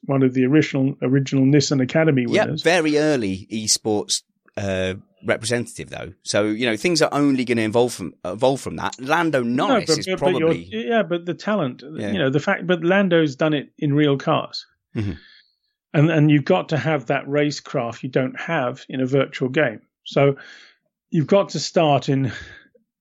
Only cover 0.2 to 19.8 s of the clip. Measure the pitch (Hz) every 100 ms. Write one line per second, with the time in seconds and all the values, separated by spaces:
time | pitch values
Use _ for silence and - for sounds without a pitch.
0.2 | 131 127 127 151 147 143 135 - 127 139
1.2 | 135 139 135 147 143 143 127 160 160 135
2.2 | 117 123 120 151 160 180 156 147 151 139
3.2 | 101 95 - 110 110 - 110 104 - -
4.2 | - _ _ - 98 95 92 95 - _
5.2 | 107 107 110 120 113 - 69 - - -
6.2 | - 107 107 107 123 110 180 165 151 139
7.2 | 143 131 120 117 110 117 123 - 87 -
8.2 | 87 101 127 135 - 78 85 - 131 160
9.2 | 165 139 120 123 208 247 170 151 - 185
10.2 | 139 170 160 165 180 214 240 233 165 175
11.2 | 175 165 - 208 139 123 135 160 208 190
12.2 | 135 139 196 190 170 175 165 190 196 170
13.2 | 151 131 156 151 - _ 151 139 151 139
14.2 | 165 147 - - - _ _ - 101 85
15.2 | - - _ _ _ _ _ 160 156 160
16.2 | 151 147 135 185 147 151 131 151 - 139
17.2 | 139 143 147 143 - 143 117 110 139 143
18.2 | 131 - - 165 123 131 - 135 131 139
19.2 | 131 - 131 131 143 107